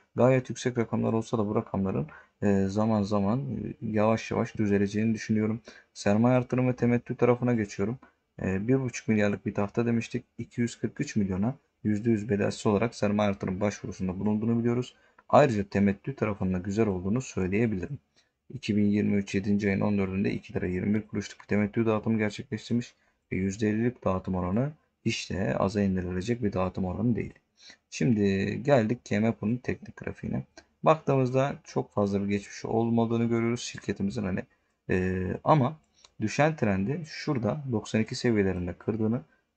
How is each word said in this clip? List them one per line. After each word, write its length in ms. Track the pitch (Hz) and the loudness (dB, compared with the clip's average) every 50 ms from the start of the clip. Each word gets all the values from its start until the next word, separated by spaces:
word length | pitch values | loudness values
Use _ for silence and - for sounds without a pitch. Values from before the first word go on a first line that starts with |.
| _ _ - | _ _ 0
Gayet 340 | - 117 131 131 127 127 - | 4 4 4 4 4 0 -2
yüksek 280 | 120 - - 127 120 | -6 -4 -4 -2 0
rakamlar 360 | 120 113 - 113 113 117 113 113 | -2 -2 0 -2 -2 0 0 0
olsa 240 | 113 113 - 127 | 0 -2 -2 -2
da 100 | 110 101 | -2 0
bu 80 | 104 110 | 0 0
rakamların, 520 | 113 - - - 98 95 95 101 127 156 - - - - _ _ - | -2 -2 -2 -4 -4 -2 -2 -2 -4 -4 -6 -10 -20 -20 _ _ -2
e, 240 | 101 104 98 98 98 | 2 2 4 4 2
zaman 360 | 95 98 107 110 113 110 104 101 | 0 0 0 0 2 2 0 0
zaman, 360 | 101 107 101 98 98 117 135 | 0 0 0 0 0 0 -2
e, 340 | 143 131 113 - - - - - | -4 -6 -6 -6 -6 -8 -10 -8
yavaş 500 | 117 110 107 107 107 110 113 110 - - | -6 -4 0 2 2 2 2 0 -2 -2
yavaş 260 | - 101 113 - - | -2 -2 -2 -2 -2
düzeleceğini 560 | - 110 101 101 98 101 98 104 104 110 113 110 | -2 0 2 4 2 2 2 0 0 0 0 0
düşünüyorum. 480 | 107 - - 110 107 107 107 110 117 - - - - - _ - | -2 -2 0 0 0 0 0 -2 -4 -8 -14 -20 -20 -20 _ -12
Sermaye 440 | - - 101 101 107 117 123 127 | -4 0 2 2 4 4 4 4
artırım 300 | 123 123 - 120 127 127 | 2 2 0 0 0 2
ve 80 | 127 123 | 0 0
temettü 400 | - 123 120 120 120 - - 127 | 2 2 2 2 2 0 -4 -2
tarafına 380 | - 123 120 120 120 123 123 120 | 2 4 4 4 4 2 2 2
geçiyorum. 460 | 110 104 - - - 98 107 131 131 - - _ _ _ _ _ - | 2 0 -2 -2 -2 -2 -2 -2 -6 -10 -20 _ _ _ _ _ -4
E, 260 | 92 92 95 95 104 | -2 -2 0 0 2
bir 140 | 120 131 135 | 2 2 2
buçuk 260 | 131 120 - - - | 2 -2 -6 -4 0
milyarlık 380 | - 110 104 104 104 101 95 - | 2 2 4 4 2 0 -2 -4
bir 80 | 110 98 | -4 -2
tahta 320 | 104 101 98 - 120 117 | -2 -2 0 0 0 0
demiştik. 400 | 120 117 117 113 - - 120 - _ _ | 2 2 0 -2 -2 -6 -8 -8 _ _
İki 240 | - 120 - - 123 | -12 -12 -6 -4 -2
yüz 180 | 120 117 - - | -2 -2 -2 -4
kırk 220 | - 107 - - | -8 -6 -6 -6
üç 140 | 147 - - | -6 -4 -2
milyona 400 | 110 98 95 92 92 104 123 143 - _ _ _ _ - | -2 0 0 0 0 -2 -2 -2 -6 _ _ _ _ -2
yüzde 260 | 107 107 101 117 120 | -2 0 2 2 2
yüz 200 | 113 101 104 123 | 2 2 2 0
bedelsiz 360 | 104 101 98 104 - - - | 0 0 0 0 -2 0 2
olarak 300 | 113 104 98 117 120 - | 2 2 2 2 0 -2
sermaye 340 | - 107 101 101 104 104 101 | 0 0 0 2 2 2 2
artırım 320 | 95 - - 98 92 95 | 0 -2 -4 -4 -2 0
başvurusunda 580 | 104 104 - - - - - - 95 92 87 95 | -2 -2 -2 -4 -8 -10 -8 -4 -4 -4 -4 -2
bulunduğunu 400 | 101 107 107 107 113 117 117 117 | -2 0 0 0 0 0 0 0
biliyoruz. 360 | 117 117 120 123 123 - - _ _ _ _ _ _ - | 0 0 0 -2 -4 -6 -10 _ _ _ _ _ _ 4
Ayrıca 340 | - 127 147 135 110 104 98 | 6 6 6 6 4 0 -2
temettü 520 | - - 98 101 98 98 - - 139 135 | 0 2 4 4 4 2 0 -4 -8 -6
tarafında 420 | - 110 107 98 - 98 92 92 | -2 -2 -2 -2 -2 -2 0 0
güzel 300 | 90 92 104 98 110 113 | -2 -2 -2 0 2 2
olduğunu 340 | 104 95 90 90 95 110 131 | 2 0 -2 -2 -2 -2 -2
söyleyebilirim. 800 | 131 - - 98 92 90 98 107 120 113 104 90 90 - 147 - _ _ _ _ _ _ _ _ _ - - | -2 -4 -4 -2 -2 0 0 2 0 0 0 -4 -6 -8 -10 -12 _ _ _ _ _ _ _ _ _ -16 -14
İki 240 | - - - 101 | -6 -2 0 2
bin 80 | 104 104 | 2 2
yirmi 320 | 104 101 104 104 104 104 | 2 2 2 2 2 0
üç 180 | 101 98 - - | 0 0 -2 -2
yedinci 320 | 101 92 104 101 101 104 | -2 0 2 2 2 2
ayın 140 | 101 98 101 | 2 2 2
on 160 | 104 107 104 | 0 0 0
dördünde 340 | 101 95 92 95 98 104 120 | 0 0 0 0 -2 -2 -2
iki 220 | 107 98 - - - | -2 -4 -6 -6 -6
lira 140 | 95 98 | -4 -2
yirmi 260 | 92 90 92 98 101 107 | -2 -2 -2 0 0 0
bir 140 | 110 104 | 0 0
kuruşluk 340 | - - 104 101 - - - | -4 -6 -6 -6 -8 -12 -12
bir 60 | - | -4
temettü 380 | - 101 104 104 101 - 117 113 | 0 0 2 0 0 0 0 2
dağıtımı 320 | 110 107 107 - 113 113 | 2 2 0 0 0 0
gerçekleştirmiş 800 | 107 107 104 - - 113 - 113 107 - - 120 120 120 - - _ _ _ _ _ _ - | 0 0 -2 -4 -6 -10 -8 -10 -8 -4 -2 -2 -2 -4 -6 -12 _ _ _ _ _ _ -6
ve 40 | 90 | -4
yüzde 340 | 92 95 98 98 110 113 107 | -2 -2 -2 -2 0 0 0
ellilik 340 | 104 110 117 123 123 - - | 0 0 0 -2 -2 -2 -2
dağıtım 320 | 98 95 92 - 92 92 | -2 -2 -2 -2 -4 -4
oranı 360 | 90 90 90 95 117 135 151 156 _ _ _ _ _ - | -2 -2 0 0 0 -2 -2 -4 _ _ _ _ _ -4
işte 500 | 117 113 - - - 90 90 101 127 - | -4 -4 -4 -6 -6 -4 -2 -2 0 0
aza 260 | - - 95 98 104 | 0 0 0 0 0
indirilecek 600 | 101 98 92 92 90 90 90 92 92 117 120 120 117 | 0 2 0 0 -2 -4 -4 -4 -2 -2 -2 -2 -2
bir 100 | 98 - | -2 0
dağıtım 320 | 92 92 92 - - 95 | -2 -2 -2 -2 -4 -4
oranı 300 | 90 87 90 107 123 110 | -4 -2 0 0 0 0
değil. 180 | - - 76 - _ _ _ _ _ - - - _ _ _ | 0 -4 -6 -10 _ _ _ _ _ -20 -20 -20 _ _ _
Şimdi 760 | - - 156 139 113 104 101 98 95 98 101 104 104 101 120 | -4 0 2 2 2 4 4 2 2 2 0 -2 -4 -2 0
geldik 420 | 139 143 123 107 107 127 - - | 2 4 4 4 2 -2 -4 -4
K 140 | - 107 104 | -2 0 0
M 120 | 110 117 | 2 0
P'nin 260 | 107 - 113 107 123 | 0 -2 -2 -2 -2
teknik 400 | 127 - - 92 - - - - | -2 -4 -4 -6 -6 -8 -18 -16
grafiğine. 460 | - - - - - - - - 131 - - _ - - _ _ _ - | -12 -10 -12 -10 -8 -6 -6 -6 -6 -6 -10 _ -20 -20 _ _ _ 2
Baktığımızda 720 | 160 160 156 - 143 139 135 131 123 127 131 135 143 - - - | 2 2 2 2 0 2 2 2 2 2 0 0 0 -4 -8 -12
çok 300 | - - 131 135 - - | -8 -4 -4 -4 -2 -2
fazla 280 | 107 101 101 101 98 101 | 0 0 0 0 0 0
bir 40 | |
geçmişi 400 | 101 101 101 - - - - - | 0 -2 -2 -4 -8 -14 -10 -6
olmadığını 580 | - 113 113 117 117 117 113 117 113 117 117 117 | -2 0 0 2 2 2 2 2 2 0 0 0
görüyoruz 360 | 117 117 113 113 117 120 117 | 0 0 0 0 0 -2 -2
şirketimizin 640 | - - - - - - 98 - 98 98 131 117 104 | -6 -8 -12 -8 -6 -6 -4 -2 -2 -4 -2 -2 -4
hani. 200 | 95 95 101 - - _ _ _ _ _ _ _ - | -4 -4 -4 -6 -10 _ _ _ _ _ _ _ -2
Ee, 480 | 95 92 92 95 92 92 92 92 95 - - | 0 0 0 0 0 -2 -2 -4 -4 -2 2
ama 340 | - 156 147 120 143 160 - _ _ _ _ - - _ - | 4 4 4 4 0 -2 -8 _ _ _ _ -20 -20 _ -6
düşen 340 | 110 101 - - 143 160 156 | -4 -2 0 2 2 2 2
trendi 460 | - 123 104 95 92 98 120 147 185 151 | 2 0 2 2 2 0 -2 -4 -4 -6
şurada 580 | - - - - 156 147 120 117 107 131 151 139 131 | -10 -12 -8 -4 -2 -2 0 0 -2 -2 -2 -4 -4
doksan 300 | 117 107 - - - 110 | -4 -4 -2 -2 0 0
iki 140 | 110 - 127 | 0 -2 -4
seviyelerinde 580 | - - 123 113 104 98 95 92 90 90 87 87 | -2 0 2 4 4 4 2 0 -2 -4 -6 -8
kırdığını 480 | - - 117 110 110 110 110 117 143 - _ _ _ _ _ _ | -6 -4 -4 -2 0 0 0 -2 -2 -6 _ _ _ _ _ _